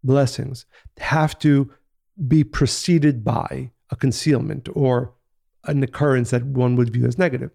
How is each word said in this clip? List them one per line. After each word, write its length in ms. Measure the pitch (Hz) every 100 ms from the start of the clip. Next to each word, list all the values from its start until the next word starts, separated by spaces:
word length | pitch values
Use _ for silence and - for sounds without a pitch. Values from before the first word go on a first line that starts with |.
blessings 600 | 131 139 127 - 135 131 - _ - -
have 400 | - 156 156 -
to 320 | 156 139 135 _ _ _ _ - 135
be 160 | 156
preceded 800 | 143 - 143 - - 170 151 123
by 480 | 107 113 - 131 131 _ _
a 40 | -
concealment 720 | 131 - 156 131 101 131 -
or 400 | - 135 123 127 _ _ _ _ _ -
an 180 | 147
occurrence 460 | 135 - 151 131 120
that 160 | 123 131
one 300 | 131 123 123
would 160 | 120
view 140 | 120 123
as 120 | 120
negative. 340 | 180 123 123